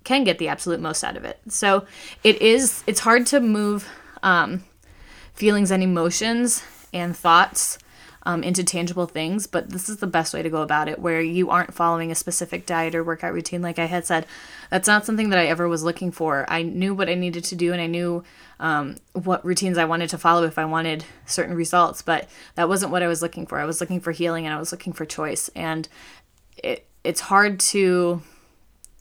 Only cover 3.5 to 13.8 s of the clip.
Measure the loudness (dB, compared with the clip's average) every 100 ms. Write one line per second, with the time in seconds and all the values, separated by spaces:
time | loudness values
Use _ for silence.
3.5 | 2 0 -2 -6 -16 -20 -2 2 2 2
4.5 | -4 -10 _ -20 -20 -20 -20 -20 0 2
5.5 | 4 4 2 2 2 0 0 0 0 0
6.5 | -2 -6 -20 -12 -6 -6 0 6 6 6
7.5 | 0 -4 -6 _ -20 -20 -10 -4 -2 0
8.5 | -2 -2 -4 -4 -4 -4 -4 -4 -4 -4
9.5 | -6 -6 -8 -10 -6 -2 0 0 -4 -4
10.5 | -2 0 0 -2 -4 -2 0 0 0 2
11.5 | 0 0 0 0 0 -2 -6 -4 -4 -4
12.5 | -8 -4 -2 -2 -2 -4 -4 -6 -6 -6
13.5 | -6 -6 -4